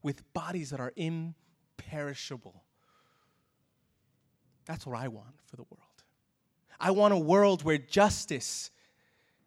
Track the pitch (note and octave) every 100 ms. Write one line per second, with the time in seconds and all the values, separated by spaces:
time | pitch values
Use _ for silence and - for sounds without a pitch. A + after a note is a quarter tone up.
0 | D3+ C#3 - - E3 F3+ D3 C3+ B2 -
1 | E3 E3 E3 D#3+ _ _ _ _ - D#3
2 | D3 C#3 - C3 G2 F#2 _ _ _ _
3 | _ _ _ _ _ _ _ _ _ _
4 | _ _ _ _ _ _ _ - - A#2+
5 | C3 A2 A2 C3+ _ A#2 - - _ _
6 | _ _ _ _ _ _ _ - F3+ G3
7 | G#3 G3 D#3 F#3+ G3+ F#3 C#3+ D3+ B2+ -
8 | G3+ - - C#3 - - - _ _ _
9 | _ _ _ _